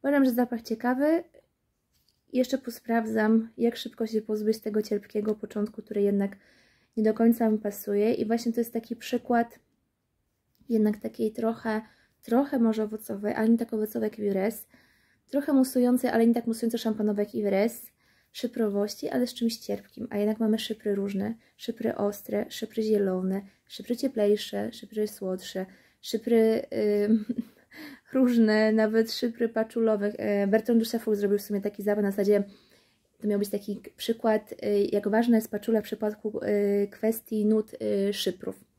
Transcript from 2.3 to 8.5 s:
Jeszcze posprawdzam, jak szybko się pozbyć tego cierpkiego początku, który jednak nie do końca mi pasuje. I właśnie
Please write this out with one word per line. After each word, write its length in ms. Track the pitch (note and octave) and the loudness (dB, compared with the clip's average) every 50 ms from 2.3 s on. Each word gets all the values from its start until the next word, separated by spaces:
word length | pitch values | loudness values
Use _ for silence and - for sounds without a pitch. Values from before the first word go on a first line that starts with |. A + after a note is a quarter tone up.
Jeszcze 260 | - B3 B3+ - C4+ C4 | 0 0 0 0 -2 -6
posprawdzam, 880 | - B3 A3+ - _ - A3+ A#3 A3 A3 A3 A3 G#3+ A3 A3+ A3+ A3+ - _ | -6 -10 -14 -12 _ -2 -2 -2 -2 -2 -2 0 2 4 4 2 2 -2 _
jak 200 | - A#3 A#3 A#3 | 0 0 0 0
szybko 300 | - - A3+ - - A#3 | -2 -12 -12 -6 -6 -6
się 160 | G#3+ A3+ G#3+ | -2 -2 -4
pozbyć 360 | G#3+ - G#3+ G#3+ G#3+ G#3+ A3 A3 | -2 -2 -6 -2 0 0 -2 -2
tego 240 | - A3 G#3 G#3+ | -4 -4 -2 -2
cierpkiego 520 | G#3+ - G#3+ G3+ G3+ - - G#3+ G#3 G#3+ G#3 | -2 -2 -4 -6 -6 -6 -6 -4 -2 -2 -4
początku, 480 | G#3+ - - - G#3 G#3 G#3+ - - | -4 -8 -10 -6 -6 -6 -6 -8 -16
który 200 | - - - G#3 | -14 -6 -2 0
jednak 340 | G3+ G3+ G3+ G3 G3 G3 G3 - _ _ _ _ _ _ _ _ _ _ _ | 0 2 2 0 0 -2 -6 -12 _ _ _ _ _ _ _ _ _ _ _
nie 60 | A3+ | 0
do 120 | G#3+ G#3+ G#3+ | 0 0 2
końca 360 | G#3+ A3+ A#3 A#3 A#3 A#3 A3 | 4 4 4 4 4 2 0
mi 80 | G#3+ G#3+ | 0 0
pasuje. 560 | - G#3 G#3 - - G#3 G3+ G3+ G#3 A3 - | -2 -6 -8 -6 -6 -2 0 2 2 2 0
I 120 | - A3+ | 0 0
właśnie 260 | G#3 A#3 A#3 - A#3 | -2 -2 -2 -2 -2